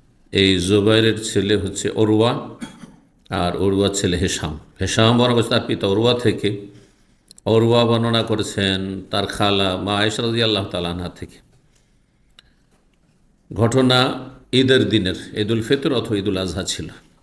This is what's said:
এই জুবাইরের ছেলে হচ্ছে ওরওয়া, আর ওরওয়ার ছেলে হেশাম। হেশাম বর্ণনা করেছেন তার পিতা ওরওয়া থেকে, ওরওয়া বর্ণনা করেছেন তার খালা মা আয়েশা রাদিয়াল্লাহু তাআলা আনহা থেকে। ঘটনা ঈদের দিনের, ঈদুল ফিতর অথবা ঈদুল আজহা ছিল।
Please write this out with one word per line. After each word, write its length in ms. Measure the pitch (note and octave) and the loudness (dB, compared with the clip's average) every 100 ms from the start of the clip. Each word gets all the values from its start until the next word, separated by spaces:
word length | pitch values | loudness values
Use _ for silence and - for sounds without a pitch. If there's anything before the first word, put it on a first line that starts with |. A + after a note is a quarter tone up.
| _ _ - | _ _ -4
এই 280 | F#2+ G2 F#2+ | 2 4 4
জুবাইরের 640 | F2 G#2 G2+ A2 A2+ G#2 | 2 2 4 4 2 0
ছেলে 340 | - - G2 G#2 | -2 -2 0 0
হচ্ছে 320 | G2 - G2+ - | -2 -6 -4 0
ওরওয়া, 540 | G#2+ G#2+ A#2 C#3 - - - - - - _ _ - | 2 4 2 0 -8 -16 -18 -18 -20 -20 _ _ -8
আর 280 | F#2+ F2+ - | -4 -4 -2
ওরওয়ার 320 | G2 G2 G2 | 0 2 0
ছেলে 240 | G2 F#2+ E2+ | 0 -2 0
হেশাম। 420 | F2 - E2 D#2 - - | -2 -4 -8 -10 -14 -8
হেশাম 360 | F#2+ - A2+ A#2+ | -4 2 4 4
বর্ণনা 160 | B2 | 4
করেছেন 180 | A#2 A2 | 2 2
তার 160 | A#2+ - | 0 -2
পিতা 200 | A2+ G2+ | -2 0
ওরওয়া 320 | G2 A#2 A#2+ | 2 2 2
থেকে, 480 | A2 F#2+ G2 G2+ - - - _ _ _ _ - - | 0 0 -2 -4 -10 -20 -20 _ _ _ _ -8 0
ওরওয়া 400 | A2 A#2 A#2 A#2 | 2 4 4 4
বর্ণনা 380 | A#2 A#2 A2+ | 2 0 0
করেছেন 800 | G#2+ G#2+ G2 - G2 F#2+ F#2+ F#2+ F#2 | 0 -2 -4 -2 -2 -2 -4 -8 -6
তার 160 | G2+ G2 | -4 -4
খালা 500 | - G#2 G2+ G2 F#2 | 0 0 2 0 -2
মা 200 | F#2 G2+ | -2 0
আয়েশা 240 | G#2+ A2 | 0 -2
রাদিয়াল্লাহু 480 | A#2 A2+ A2+ G#2 G2+ | -2 0 0 0 -2
তাআলা 200 | F#2 F2 | -6 -6
আনহা 200 | F2 F2 | -6 -8
থেকে। 340 | - - - _ _ _ _ _ _ _ _ _ _ - _ _ _ _ _ _ _ _ _ - | -12 -18 -18 _ _ _ _ _ _ _ _ _ _ -20 _ _ _ _ _ _ _ _ _ -10
ঘটনা 600 | - A2+ C3 B2+ B2+ C3+ - - - - | -2 2 4 4 4 2 -2 -12 -18 -2
ঈদের 360 | B2+ B2+ C3 G#2 | 2 4 4 4
দিনের, 260 | G#2+ F#2 F2+ - - | 0 0 -6 -10 -6
ঈদুল 240 | G#2 A2+ | -2 -2
ফিতর 320 | A2 C#3 D3+ | -2 -2 -2
অথবা 240 | B2 A2+ G#2 | -4 -2 -4
ঈদুল 200 | G2 F#2 | -2 -4
আজহা 260 | F#2 F2 | -4 -6
ছিল। 240 | F2 - D#2+ - _ _ | -6 -8 -10 -14 _ _